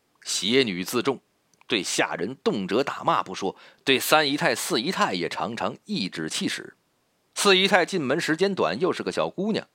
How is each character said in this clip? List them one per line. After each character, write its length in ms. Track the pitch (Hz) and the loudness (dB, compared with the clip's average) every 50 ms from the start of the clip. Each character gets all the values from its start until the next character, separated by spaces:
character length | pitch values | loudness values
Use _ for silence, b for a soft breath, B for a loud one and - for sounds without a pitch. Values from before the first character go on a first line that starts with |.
| _ _ _ _ - | _ _ _ _ -8
邪 400 | - - - - 101 120 135 131 | -6 -4 -2 0 2 4 4 4
女 200 | 107 90 87 92 | 2 0 -4 -4
自 180 | - 123 123 | -2 -2 -2
重， 200 | 113 139 127 - _ _ _ _ _ _ _ _ _ - | 0 0 -2 -2 _ _ _ _ _ _ _ _ _ -2
对 160 | 123 98 85 | -2 -2 -2
下 320 | - - - 135 - 80 | -2 0 0 0 0 -2
人 200 | 82 85 110 135 - - | -4 -6 -6 -6 -4 -2
动 240 | 233 170 107 - 82 | -2 0 0 0 0
辄 160 | 98 120 139 | 0 0 0
打 200 | - - - - | 0 -4 -4 -2
骂 180 | 156 170 104 | 0 0 0
不 140 | - - 95 | 0 -4 -6
说， 200 | - 98 92 - B B B B B B | -6 -6 -6 -6 B B B B B B
对 140 | - 131 117 | 2 2 2
三 280 | - - 156 156 156 135 | 4 4 4 4 4 4
姨 80 | 143 | 0
太、 200 | 143 175 156 117 | 0 0 0 0
四 260 | - - - 175 120 | 0 -2 -2 -2 0
姨 100 | 113 170 | 0 0
太 220 | 190 190 208 143 101 | 0 0 0 0 0
也 160 | 87 82 76 | -2 -2 -4
常 260 | - - 80 101 117 | -4 -4 -6 -6 -4
常 220 | - - 104 139 - _ | -4 -6 -6 -6 -8 _
颐 240 | - 214 160 98 85 | -8 -6 -4 -4 -4
指 180 | - 82 78 80 | -4 -6 -6 -4
气 220 | - - 98 113 | -4 -4 -4 -4
使。 260 | - - - - - _ _ _ _ _ _ _ _ _ _ _ - | -4 -6 -10 -12 -18 _ _ _ _ _ _ _ _ _ _ _ -6
四 220 | - - 202 190 185 | 0 4 4 6 6
姨 100 | 190 190 | 4 4
太 160 | 202 185 165 | 4 4 4
进 140 | - 196 175 | 2 0 -2
门 200 | 139 123 147 170 | 0 0 0 0
时 140 | - - 156 | 0 0 0
间 180 | 160 190 202 190 | 2 2 2 2
短， 260 | - 92 78 87 127 | 2 0 0 0 0
又 140 | 175 170 127 | 0 0 0
是 80 | - | 0
个 100 | 104 95 | -2 -4
小 160 | 87 - 80 82 | -2 -2 -2 -2
姑 220 | - - 196 220 | -2 -4 -2 -2
娘， 160 | 208 - - - | -2 -2 -4 -6